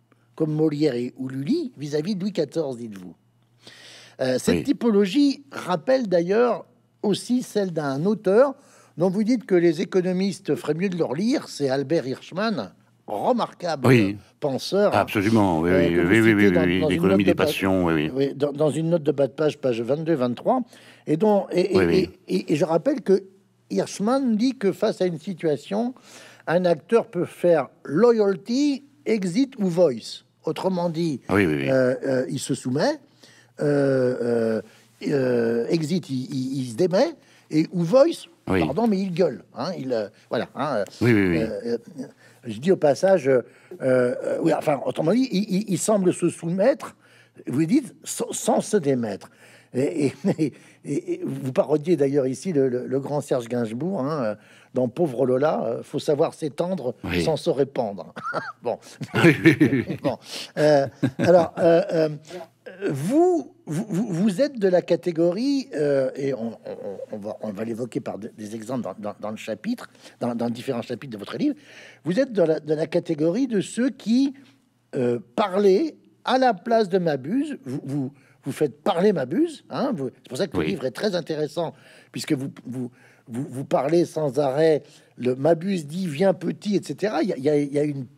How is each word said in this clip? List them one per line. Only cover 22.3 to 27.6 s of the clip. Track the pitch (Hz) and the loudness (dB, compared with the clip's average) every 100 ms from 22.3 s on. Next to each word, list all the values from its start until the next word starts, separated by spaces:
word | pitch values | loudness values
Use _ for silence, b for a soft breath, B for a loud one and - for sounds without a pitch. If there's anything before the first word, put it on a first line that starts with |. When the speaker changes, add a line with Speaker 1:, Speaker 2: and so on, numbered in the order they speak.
| 185 | -4
Speaker 1:
et, | - | 0
et | 151 | 0
je | |
rappelle | 160 165 208 294 | 2 2 0 -2
que | - 190 190 _ _ _ _ | 2 2 2 _ _ _ _
Hirschman | 190 151 - 202 262 262 214 | -4 -4 -4 0 0 0 2
dit | 254 247 | 0 0
que | 196 | -2
face | - 220 - | 0 -2 0
à | 185 | -2
une | 165 | -2
situation, | - 165 165 143 - 196 240 - B B B B - | -8 -4 -2 -2 -2 -4 -4 -6 B B B B -2
un | 165 | 0
acteur | 180 170 - 226 - | 2 0 2 0 0
peut | 175 170 | -4 -6
faire | - 175 160 | 0 4 4